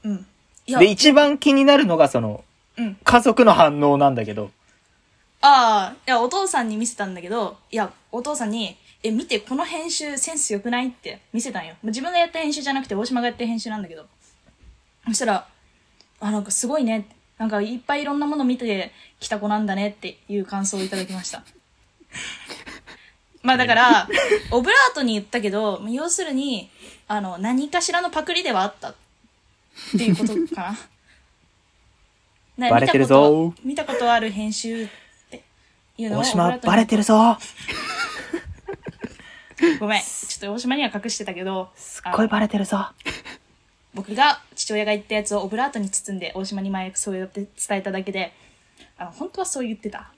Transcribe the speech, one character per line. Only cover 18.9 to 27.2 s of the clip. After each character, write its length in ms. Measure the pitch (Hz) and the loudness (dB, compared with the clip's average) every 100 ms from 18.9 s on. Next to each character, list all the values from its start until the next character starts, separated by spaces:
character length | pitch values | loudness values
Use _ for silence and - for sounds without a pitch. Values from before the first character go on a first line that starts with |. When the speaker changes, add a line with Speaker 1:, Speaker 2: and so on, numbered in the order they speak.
| _ - _ | _ -20 _
Speaker 1:
き 80 | - | -8
た 100 | 208 | -6
子 80 | 208 | -2
な 140 | 208 | -2
ん 60 | 208 | -2
だ 100 | 196 | -2
ね」 140 | 208 | -4
っ 40 | |
て 240 | 202 180 - - | -6 -16 -16 -6
い 80 | 202 | -6
う 60 | |
感 220 | 190 196 196 | -4 -4 -4
想 120 | 196 | -4
を 40 | |
い 60 | 190 | -4
た 80 | 190 | -6
だ 100 | 185 | -8
き 60 | |
ま 100 | 185 | -10
し 80 | - | -10
た。 140 | - - _ _ _ _ _ _ | -14 -16 _ _ _ _ _ _
<laughs> 1300 | - - - - - - - - - - _ _ _ | -16 -14 -16 -16 -18 -18 -20 -20 -20 -20 _ _ _
ま 120 | 254 | 0
あ、 20 | 254 | 2
だ 100 | 247 | 4
か 80 | |
ら、 340 | 226 247 226 190 - - 208 - | 6 8 6 4 -2 2 0 2
オ 100 | 233 | 0
ブ 100 | 247 | 4
ラ 60 | 508 523 | 4 4
ー 40 | |
ト 80 | 381 | 2
に 100 | 247 | -2
言 100 | 214 | -2
っ 20 | |
た 160 | 202 240 | -4 -4
け 100 | 202 | -2
ど、 280 | 202 220 185 | -2 -2 -4
ま 60 | 208 | -6
あ、 40 | |
要 200 | 247 339 | -6 -4
す 140 | 339 | -4
る 80 | 339 | -2
に、 360 | 262 277 220 - _ - - - | -4 -4 -6 -10 _ -20 -20 -8
あ 140 | 208 | -6